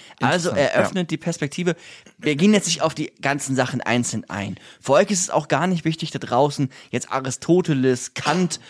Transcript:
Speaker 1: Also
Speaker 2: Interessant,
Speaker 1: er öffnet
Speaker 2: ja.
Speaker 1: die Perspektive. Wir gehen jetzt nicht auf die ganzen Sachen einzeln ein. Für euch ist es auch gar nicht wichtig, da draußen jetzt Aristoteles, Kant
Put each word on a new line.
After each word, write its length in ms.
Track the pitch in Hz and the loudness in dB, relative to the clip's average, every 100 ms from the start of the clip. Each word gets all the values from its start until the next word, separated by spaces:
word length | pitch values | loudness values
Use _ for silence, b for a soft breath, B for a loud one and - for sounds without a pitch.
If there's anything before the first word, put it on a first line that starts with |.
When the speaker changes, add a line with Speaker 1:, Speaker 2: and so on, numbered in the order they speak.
| B B | B B
Speaker 1:
Also 300 | 123 175 170 | 0 0 0
Speaker 2:
Interessant, 240 | 123 131 - | 0 2 2
Speaker 1:
er 60 | |
öffnet 160 | 107 190 | 0 -2
Speaker 2:
ja. 40 | 175 | -4
Speaker 1:
die 80 | 160 | -4
Perspektive. 580 | - 170 143 - 180 165 B B B _ | -6 -4 -6 -2 -2 -4 B B B _
Wir 180 | 147 143 | -2 2
gehen 200 | 196 208 | 4 4
jetzt 100 | - | 2
nicht 160 | 165 | 0
auf 140 | 160 - | -2 -2
die 160 | - - | -8 -6
ganzen 340 | 135 143 - 131 | -4 -4 -2 0
Sachen 260 | 127 127 | 0 -2
einzeln 460 | - 120 117 110 - | 0 0 0 -4 -6
ein. 240 | 95 98 - B B | -6 -6 -10 B B
Für 120 | - | 2
euch 180 | 139 196 | 4 4
ist 80 | 196 | 2
es 80 | - | 0
auch 180 | 147 151 | -2 0
gar 200 | 135 180 | 0 0
nicht 180 | 180 160 | 0 -2
wichtig, 240 | 160 160 | -4 -6
da 80 | 135 | -8
draußen 520 | 131 123 143 143 139 B B | -2 2 2 2 -4 B B
jetzt 220 | - - | -8 -4
Aristoteles, 1040 | 131 131 123 - 175 170 139 131 123 - - | -4 -4 -6 2 2 4 2 2 2 -2 -6
Kant 440 | - 165 175 - B | -2 0 0 -4 B